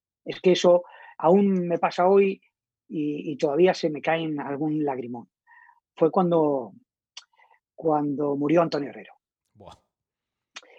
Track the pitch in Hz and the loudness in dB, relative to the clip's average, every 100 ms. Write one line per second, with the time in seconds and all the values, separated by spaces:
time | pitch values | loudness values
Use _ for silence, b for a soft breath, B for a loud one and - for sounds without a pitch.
0 | _ _ - - 190 175 180 175 175 B | _ _ -14 -2 2 4 4 4 2 B
1 | B B 156 196 202 190 175 170 170 - | B B 4 4 4 0 -2 -2 -2 0
2 | 180 196 196 196 _ _ _ _ - 185 | 4 4 4 0 _ _ _ _ -12 -6
3 | 147 147 - 135 156 143 185 170 165 147 | -6 -6 -8 -4 -2 2 2 2 -4 -4
4 | 139 165 160 147 131 139 156 151 143 131 | -4 -2 -4 -6 -8 -6 -4 -2 -4 -6
5 | 120 120 - _ _ b b b _ - | -8 -12 -16 _ _ b b b _ -2
6 | 165 202 180 170 151 139 110 98 _ _ | 0 2 2 2 2 -2 -6 -16 _ _
7 | _ - _ b b b _ - 160 151 | _ -20 _ b b b _ -8 -2 0
8 | 147 139 147 143 143 165 165 151 135 110 | -2 -4 -4 -2 0 2 2 -2 -8 -12
9 | 98 - _ _ _ _ 101 - _ _ | -20 -20 _ _ _ _ -20 -20 _ _
10 | _ _ _ _ _ - b | _ _ _ _ _ -20 b